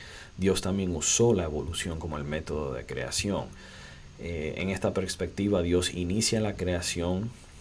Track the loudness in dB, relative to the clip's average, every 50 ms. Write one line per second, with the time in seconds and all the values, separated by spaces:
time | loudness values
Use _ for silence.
0 | -10 -16 -14 -16 -16 -14 -4 2 4 4 4 4 2 0 0 2 2 0 0 0
1 | 2 2 4 6 6 6 6 4 2 0 -2 -4 -4 -4 -4 -4 -4 -4 -4 -4
2 | -4 -4 -4 -4 -4 -2 -4 -4 -4 -2 -2 -2 -2 -2 -4 -6 -6 -6 -6 -6
3 | -4 -2 -2 -2 0 0 0 0 -2 -6 -10 -16 -16 -16 -16 -16 -16 -16 -18 -18
4 | -18 -18 -14 -10 -8 -6 -4 -4 -4 -4 -2 -2 0 0 0 2 0 2 2 2
5 | 0 -2 -2 -4 -4 -4 -2 0 2 4 4 4 4 6 6 4 4 4 0 0
6 | 0 2 2 2 2 4 2 2 2 0 0 0 0 0 0 0 0 -2 -2 0
7 | 2 2 2 0 0 -4 -6 -10 -18 -18 -18 -16